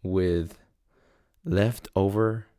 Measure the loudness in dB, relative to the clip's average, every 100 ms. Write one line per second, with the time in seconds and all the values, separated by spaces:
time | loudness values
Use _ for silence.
0 | -2 0 2 0 -2 -10 _ _ _ _
1 | _ _ _ _ -2 0 0 -2 -6 0
2 | 0 2 0 -2 -10